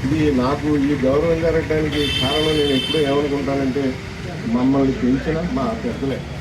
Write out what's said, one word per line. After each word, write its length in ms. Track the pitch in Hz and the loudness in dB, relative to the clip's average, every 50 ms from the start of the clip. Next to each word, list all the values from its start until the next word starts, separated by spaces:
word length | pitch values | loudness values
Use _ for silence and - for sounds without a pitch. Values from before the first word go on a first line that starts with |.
| 131 | 0
ఇది 340 | 131 151 160 151 147 135 | 0 2 2 2 2 2
నాకు 400 | 127 123 131 147 143 143 151 151 | 2 2 0 0 0 0 0 2
ఈ 280 | 147 139 143 147 135 127 | 2 2 2 0 2 2
గౌరవం 340 | 131 135 147 165 170 165 160 | 2 2 2 2 2 2 2
జరగడానికి 800 | 165 165 160 160 151 147 156 156 156 151 143 147 147 135 - - | 2 2 2 2 0 0 0 0 0 0 0 0 0 0 0 0
కారణం 360 | 135 131 147 156 156 156 156 | 0 0 0 0 0 2 2
నేను 120 | 151 143 143 | 2 2 2
ఎప్పుడూ 300 | 135 127 120 - 143 160 | 2 0 0 0 0 0
ఏమనుకుంటానంటే 920 | 147 139 139 143 147 143 143 139 139 131 139 139 139 131 123 143 139 131 123 - - - - - - - 87 - - | 2 2 2 0 0 0 -2 -2 -2 -2 -2 0 0 0 0 0 -2 -2 -4 -4 -10 -10 -12 -10 -10 -10 -10 -6 -4
మమ్మల్ని 440 | 113 113 123 127 131 139 139 135 131 | -2 0 2 2 2 4 4 2 2
పెంచిన 520 | 120 107 120 123 131 139 - 160 156 160 175 175 - | 0 0 0 0 0 0 0 -2 -2 -2 -2 -2 -2
మా 220 | - 131 113 110 113 - | -2 -2 -2 -4 -4 -4
పెద్దలే 340 | 123 107 - 131 135 127 - - - - - | -6 -4 -4 -4 -4 -4 -4 -6 -8 -10 -10